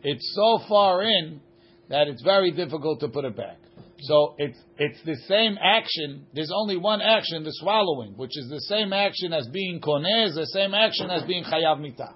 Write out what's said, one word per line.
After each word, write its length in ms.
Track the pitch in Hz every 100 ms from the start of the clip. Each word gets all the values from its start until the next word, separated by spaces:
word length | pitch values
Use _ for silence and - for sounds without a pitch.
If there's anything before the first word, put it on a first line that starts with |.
It's 300 | 143 143 -
so 240 | - 220 226 220
far 340 | 208 202 180
in 380 | 214 202 160 151 _ _ _ _ _
that 200 | 139 147
it's 140 | 123
very 280 | 143 196 180
difficult 480 | 160 165 156 151 143
to 80 | 143
put 160 | 123
it 120 | 135 107
back. 220 | 98 - _ - - -
So 360 | 139 151 147 -
it's, 200 | 147 - _ -
it's 200 | 147 - 160
the 100 | 139 -
same 300 | 202 226 202
action. 640 | 180 220 214 170 151 143 143
There's 160 | 139 156
only 220 | 185 214 185
one 240 | 190 214
action, 440 | 202 220 - 165
the 80 | 156
swallowing, 580 | - 170 214 196 143 107 98
which 200 | 127 151
is 120 | 123
the 100 | 151
same 320 | - 208 208
action 400 | 196 202 - 180
as 160 | 160 120
being 320 | 170 185 170
koneh, 460 | 151 147 165 226 214
is 60 |
the 120 | 151 151
same 220 | 190 196
action 360 | 202 220 - 185
as 120 | 175
being 220 | 151 180
chayav 340 | 139 160 160 147
mitah. 340 | 147 123 120